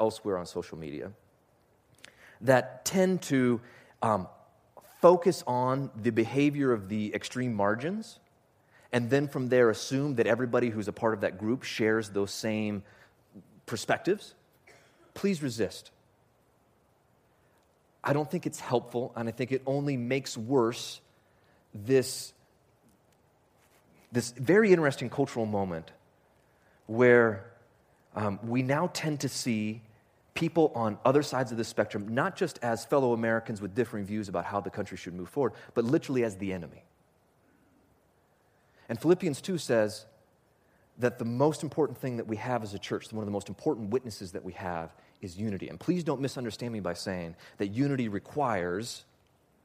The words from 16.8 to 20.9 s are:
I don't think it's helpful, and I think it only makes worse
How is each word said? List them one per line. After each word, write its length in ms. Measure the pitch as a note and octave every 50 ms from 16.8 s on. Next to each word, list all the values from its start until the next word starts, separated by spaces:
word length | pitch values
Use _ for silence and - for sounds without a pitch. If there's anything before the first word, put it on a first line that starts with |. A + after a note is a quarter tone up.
| _ _ _ _ _ _ _ _ _ _ _ _ _ _ _ _ _ _ _ _ _ _ _ _ -
I 80 | -
don't 180 | C#3 D3 D3 C#3
think 160 | G3 E3+ -
it's 140 | D3+ - -
helpful, 520 | - - C3+ A#2 - - - A#2+ B2+ - -
and 140 | A#2 A#2 A#2
I 40 |
think 200 | A2 - B2+ A#2+
it 100 | C3+ C3 -
only 320 | C3+ C3+ C#3+ C#3+ C#3+ C#3
makes 400 | B2 A#2+ A#2+ C3 C#3 C3+ - -
worse 640 | A#2+ G#2+ A#2 C#3 C3 A2+ A2+ A#2+ - - -